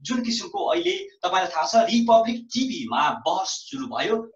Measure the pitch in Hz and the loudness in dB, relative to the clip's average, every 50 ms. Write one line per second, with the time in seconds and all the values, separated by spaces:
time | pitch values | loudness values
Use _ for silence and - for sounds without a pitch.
0 | 139 - 254 247 233 226 - - - - - 403 - - - 349 339 349 381 - | -8 -4 -4 -2 -2 -2 -4 -4 -6 -6 -6 -4 -2 0 0 0 0 0 -2 -2
1 | - - - _ - 180 185 185 185 - - 160 165 - 226 226 226 220 226 240 | -6 -12 -10 _ -4 0 0 0 0 0 -2 -2 -2 2 4 4 4 4 4 2
2 | 233 226 226 226 226 226 233 - - - - 240 269 262 - 170 127 110 - 131 | 4 6 6 6 6 4 -2 -4 -6 -6 -4 -2 -2 -2 -4 -6 -6 -2 0 2
3 | 147 - - - - - - - 190 - - - - - - - 131 117 113 120 | 2 2 0 0 -2 -2 0 0 -2 -4 -6 -8 -10 -10 -10 -8 -8 -6 -4 -4
4 | 143 196 226 226 - - - | -2 0 0 -2 -2 -6 -14